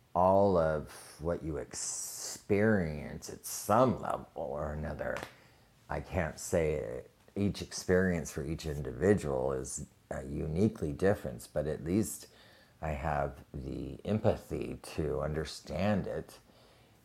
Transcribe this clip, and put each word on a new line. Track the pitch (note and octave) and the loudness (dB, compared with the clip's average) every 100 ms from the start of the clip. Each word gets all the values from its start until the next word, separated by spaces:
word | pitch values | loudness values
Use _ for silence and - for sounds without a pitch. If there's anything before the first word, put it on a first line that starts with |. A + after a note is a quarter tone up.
| _ | _
all | F2 F#2 G2 G2+ F2+ | 4 6 6 6 6
of | D#2+ D2+ C#2 - - - | 4 2 -4 -14 -18 -6
what | D#2 E2+ | -4 -2
you | D#2+ C#2+ | -2 -6
experience | - - - - - - - - - G2+ G#2+ G#2 D#2+ D2 C#2 D#2 - | -6 -8 -6 -6 -8 -8 -10 -6 2 4 6 4 2 -2 -8 -10 -12
at | - | -12
some | - - - A2 C3 F2+ | -10 -4 2 6 6 4
level | - - - | -2 -4 -6
or | - D2+ C#2+ D2+ | -8 -6 -4 -4
another. | D2+ D2+ D2 C2 B1+ - - - _ _ _ - | -4 -6 -4 -4 -4 -8 -16 -20 _ _ _ -6
I | D2 | -6
can't | - F#2 D#2+ - | -2 -2 -2 -4
say | - F2+ D#2 D2+ A1 B1 - _ _ | 0 2 2 0 -2 -8 -12 _ _
each | - G2+ - | 0 0 0
experience | F#2 - - F#2 F#2 E2+ - | -6 -6 2 4 4 2 -2
for | - | -4
each | C#2+ D#2+ D#2+ | -4 -4 -4
individual | D2 C2 A#1+ F2+ G2+ D2+ C2 C2 | -4 -4 2 6 6 4 0 0
is, | C2 C2 - D2 _ - | -2 -4 -8 -10 _ -12
uh, | - C2+ | -8 -6
uniquely | D2 D2+ D#2+ G#2+ - D#2 | -4 -2 2 2 2 -4
different, | C#2 F#2 G#2 - A#1+ - | 2 2 2 -2 -8 -6
but | D#2 D2+ | -2 -2
at | D2+ | -2
least | D#2+ F#2+ - - - - - - _ - | 0 2 2 -4 -14 -20 -20 -20 _ -8
I | D#2 | -4
have | D2 D#2 D2 C#2+ C#2 - | -2 0 0 -2 -4 -12
the | C#2+ C2+ C2 C2+ C2+ | -8 -6 -6 -8 -8
empathy | - G#2+ G#2+ D#2 - D#2 A#1+ B1+ - | -2 2 2 0 -2 -6 -6 -8 -8
to | - D2+ C#2+ | -4 -2 0
understand | D2+ D2+ D2+ - - D2 G2+ G2+ - | -2 -2 -4 -8 -6 -2 2 2 0
it | - - - - - - _ _ _ | -4 -8 -14 -20 -20 -20 _ _ _